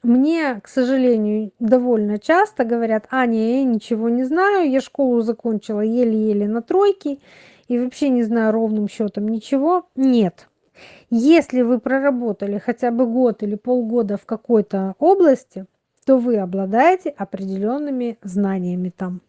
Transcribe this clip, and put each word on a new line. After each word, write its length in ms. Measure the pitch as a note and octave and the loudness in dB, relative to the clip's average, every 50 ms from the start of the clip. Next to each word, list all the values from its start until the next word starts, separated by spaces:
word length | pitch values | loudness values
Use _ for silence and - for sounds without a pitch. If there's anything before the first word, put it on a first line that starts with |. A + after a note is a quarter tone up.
| - | 2
Мне, 580 | A#3 A#3 B3+ C4+ D4+ E4 E4 D#4 C#4 A#3+ G3+ | 2 2 4 4 2 0 0 -2 -2 -4 -6
к 60 | - | -12
сожалению, 840 | - - C4+ B3 B3 C4+ C4 B3+ B3 A#3+ A3 G#3+ G#3 G#3+ G#3+ A3 G3 _ _ | -6 -2 -2 0 0 0 2 2 2 2 2 0 -2 -2 -4 -4 -8 _ _
довольно 600 | A#3+ G#3+ B3+ B3+ B3 B3 A#3+ G#3+ G#3 G#3 G#3 G#3 | 0 2 2 2 2 2 0 0 0 -2 -4 -4
часто 440 | - - D#4+ F4+ G#4+ G#4 _ - A#3+ | 0 0 2 2 2 0 _ -4 -2
говорят: 440 | A3+ A#3+ A#3 A#3 A3 A3 G#3+ G#3+ _ | -2 0 -2 -2 -2 -2 -4 -4 _
«Аня, 480 | - C4 B3+ A#3+ A3+ A3 A3 A3+ A#3+ | -2 -2 0 0 0 0 0 0 0
я 60 | C4+ C#4 | 0 0
ничего 460 | B3+ A#3 G#3+ - - A#3+ G#3+ A3+ A#3 | 0 0 -2 -2 -4 -4 -2 0 -2
не 140 | A#3 B3 C4 | 0 -2 -2
знаю, 460 | B3+ D4+ F4 F#4+ G4+ G4+ F#4+ F4 C#4 | 0 0 0 2 2 2 2 0 2
я 100 | B3+ C4+ | 0 0
школу 420 | - - _ - C#4 B3+ A#3+ A#3 | -2 -4 _ -2 0 2 2 0
закончила 600 | A3 A3+ A3+ - - A#3 A3 G3+ - - G#3+ G#3 | 0 -2 -4 -4 -4 -4 -4 -4 -4 -6 -4 -2
еле-еле 680 | G#3+ A3 A3+ B3 B3 A3+ A3 A3 G#3+ A3 G#3 G3+ G#3 | -2 0 0 0 0 2 0 0 0 0 0 0 -2
на 140 | G#3 A3 A#3+ | -2 -4 -6
тройке, 560 | A#3 _ F#4 F#4 G4+ G4+ G4 G4 - D4 C#4 C#4 _ _ - - - - _ _ _ | -4 _ 0 2 2 2 0 _ -6 -8 -8 -8 _ _ -20 -20 -20 -20 _ _ _
и 120 | _ B3 A#3+ | _ -4 -2
вообще 300 | B3 B3+ - - D4 C#4 | -2 -4 -4 -2 0 0
не 140 | B3+ A#3+ A#3 | 2 0 0
знаю 280 | G#3+ A#3 A#3 A3 A3 | 0 0 0 0 0
ровным 360 | G#3+ A3+ A3+ G#3+ G#3+ G#3+ G#3 | 0 0 -2 -2 -2 -2 -4
счётом 400 | G3 - - A3 G3+ - G#3 G#3 | -4 -4 -4 -6 -4 -4 -6 -4
ничего». 600 | G#3+ A3+ A3 - - C#4 C4+ C#4 D#4+ F4+ F4+ F4 _ _ | -4 -4 -6 -4 -2 -2 0 0 0 0 0 -2 _ _
Нет. 520 | C4 C4 C4 B3 A#3 G#3 E3+ _ - - _ _ _ _ _ _ - - - - - _ _ | -2 0 2 4 4 2 0 _ -8 -20 _ _ _ _ _ _ -20 -20 -20 -20 -20 _ _
Если 540 | A#3 A3+ A#3 C#4+ E4 E4 C#4+ - - B3+ B3 | -2 2 4 6 6 6 4 2 0 0 2
вы 160 | A#3 B3+ A#3+ | 2 0 0
проработали 800 | _ B3 C4 C4+ C4+ C#4+ C4+ A#3+ A#3+ A3+ G3 - G3+ G3+ G3+ G#3 | _ -2 -2 0 0 0 -2 0 -4 -4 -6 -6 -6 -6 -6 -4
хотя 320 | - - A#3 _ - A#3+ | -4 -6 -4 _ -2 -2
бы 160 | A#3 A#3 B3+ | 0 0 0
год 340 | A#3 A3+ B3+ B3+ A#3+ G3+ _ | 0 2 2 2 2 0 _
или 140 | G#3+ G3+ G#3+ | -6 -6 -6
полгода 640 | G#3 _ B3 B3 B3+ A#3 A3 A3+ A#3+ A3+ G3 G3+ | -6 _ -2 -2 -2 0 -2 -2 -2 -2 -2 -4
в 80 | G3 _ | -8 _
какой-то 680 | - A3+ A3 _ - A#3+ G#3+ G#3 _ - G3 F#3+ F#3+ F#3+ _ | -8 -10 -10 _ 0 2 2 2 _ -4 -4 -4 -4 -4 _
области, 640 | C#4+ E4+ G4 G4 F4+ D4+ C4 A#3+ - _ _ F#3+ F#3+ _ _ _ _ _ _ _ _ | 2 2 4 6 6 4 4 2 -2 _ _ -18 -18 _ _ _ _ _ _ _ _
то 120 | - C4+ | 2 2
вы 200 | B3+ A#3 B3 A#3 | 2 4 0 0
обладаете 720 | G#3 F#3+ F3 F#3 G3 F#3+ F#3+ G3+ A#3 C#4 E4+ F#4+ F#4 - D#4 | -2 -2 -4 -4 -6 -4 -2 0 2 4 4 2 2 -2 -10
определёнными 1080 | C#4+ - G3+ - - G3 G3 F#3+ F#3+ F#3+ G3+ G#3+ B3+ C#4+ D4+ C#4+ C4+ B3+ B3 A#3 A3+ _ | -8 -8 -10 -10 -8 -10 -8 -8 -6 -4 -4 -4 -4 -4 -6 -6 -6 -4 -6 -6 -8 _
знаниями 720 | - G3 F3+ G3+ G3+ G3 F#3+ F#3+ F3+ F3+ F3+ F3+ F3+ F#3 - | -14 -6 -4 -2 -2 0 -2 -2 -4 -4 -4 -4 -6 -6 -6
там. 260 | _ F#3+ F3+ F3+ F3+ _ | _ -8 -8 -8 -10 _